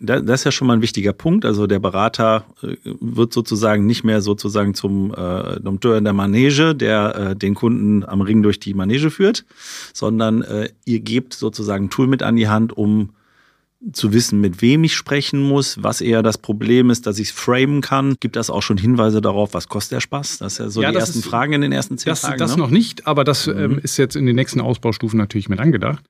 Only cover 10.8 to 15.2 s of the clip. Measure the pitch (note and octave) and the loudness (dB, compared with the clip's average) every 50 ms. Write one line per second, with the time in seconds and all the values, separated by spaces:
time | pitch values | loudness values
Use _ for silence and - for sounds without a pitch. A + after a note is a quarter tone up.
10.8 | _ B2+ A#2+ A2 A2 G#2+ A2+ B2 B2 - - - - A2 G#2 - G#2+ G#2 G2 G2 | _ -2 -2 -2 -2 -2 -2 -2 -2 -4 -8 -6 -6 -6 -4 -4 -4 -4 -2 -2
11.8 | G2+ F#2+ - - C3 B2+ C3+ B2+ - G#2+ A#2 A#2 A2 G#2 G#2+ G#2+ A2+ A2+ - - | -2 -2 0 0 2 2 2 0 0 2 2 2 2 2 2 2 2 0 0 0
12.8 | G#2+ G#2 G#2+ G#2+ G#2 G#2 - _ _ _ _ _ _ _ _ _ _ _ _ _ | 0 2 2 2 0 -2 -6 _ _ _ _ _ _ _ _ _ _ _ _ _
13.8 | B3+ G#3+ C#3 - - G#2+ G#2 A#2+ A#2+ - G#2 G2+ G2+ G2 F2 - A#2+ A#2+ C#3 D#3 | -14 -12 -6 -4 0 2 2 2 2 2 2 2 2 0 0 2 2 4 4 4
14.8 | D#3+ D#3+ - - - - C#3+ C#3+ | 4 2 0 -4 -4 -2 -2 -2